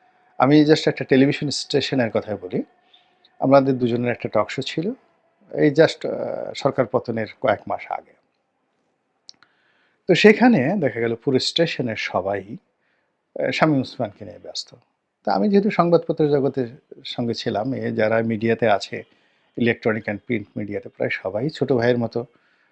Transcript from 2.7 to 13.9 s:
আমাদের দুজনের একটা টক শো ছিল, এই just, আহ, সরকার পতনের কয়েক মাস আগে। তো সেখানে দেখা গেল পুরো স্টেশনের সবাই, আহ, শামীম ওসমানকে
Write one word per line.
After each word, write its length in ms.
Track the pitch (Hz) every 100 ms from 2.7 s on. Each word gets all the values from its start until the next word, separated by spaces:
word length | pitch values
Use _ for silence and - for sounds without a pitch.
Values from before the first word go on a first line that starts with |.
| _ _ _ _ _ _ _
আমাদের 380 | 135 139 135 131
দুজনের 340 | 123 120 123
একটা 180 | 113 110
টক 200 | 110 104
শো 120 | -
ছিল, 300 | 131 - 180 262 _ _ _ _ _
এই 200 | - 151
just, 380 | 139 156 - 127
আহ, 440 | 117 123 113 -
সরকার 320 | - 135 127 120
পতনের 420 | 120 - 113 104 -
কয়েক 180 | 123 101 -
মাস 240 | 98 -
আগে। 220 | - - _ _ _ _ _ _ _ _ _ _ _ - _ _ _ _ _ _ _ -
তো 80 | 170
সেখানে 600 | 208 208 247 196 127 208
দেখা 220 | 135 120
গেল 160 | 117 113
পুরো 240 | - 131
স্টেশনের 560 | - - 170 - 123 107
সবাই, 480 | - 98 92 101 95
আহ, 1040 | 123 - _ _ _ _ _ _ - -
শামীম 300 | 131 160 139
ওসমানকে 440 | 127